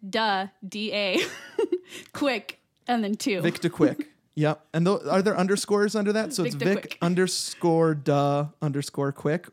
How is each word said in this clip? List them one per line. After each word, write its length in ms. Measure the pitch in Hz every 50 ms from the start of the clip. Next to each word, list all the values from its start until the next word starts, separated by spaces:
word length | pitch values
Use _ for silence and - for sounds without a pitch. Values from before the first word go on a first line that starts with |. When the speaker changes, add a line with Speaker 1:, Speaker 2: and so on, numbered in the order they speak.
| 214 196
Speaker 1:
Duh 380 | 185 220 220 214 196 190 196 196 _ _ - 185
D 240 | - 208 214 214
A. 280 | 190 208 202 190 185 339 381 359 - - - - - - 440 -
<laughs> 440 | - 370 - - - - - - -
Quick, 440 | - 294 277 247 208 - - - _ _ _ _ _ _ -
and 160 | 247 233 214
then 100 | 196 214
two. 260 | - - 277 202 180
Speaker 2:
Vic 180 | 160 170 170 -
DeQuick. 440 | - 170 - - 170 127 151 - - -
<laughs> 60 | _ _ _ _ _ 151
Yep. 280 | 151 151 147 - _ _ -
And 120 | 160 170
tho-, 140 | 180 202 - - 139
are 140 | 165 190
there 120 | 185 214 196
underscores 640 | - 180 196 202 - - - 202 202 208 214 208
under 160 | 214 202 202
that? 220 | 208 220 220 311 277
So 80 | -
Speaker 1:
Vic 100 | 170 -
Speaker 2:
it's 100 | - 143
Speaker 1:
DeQuick. 120 | 226 185 196 196
Speaker 2:
Vic 160 | - - - -
underscore 960 | 170 175 180 175 185 180 - - - - - - - 170 165 165 165 160 156
duh 540 | 147 135 151 143 143 143 143 143 143 147 151 - _
underscore 500 | 160 151 135 143 143 - - - 139 139
quick, 380 | 143 - - 147 151 135 - -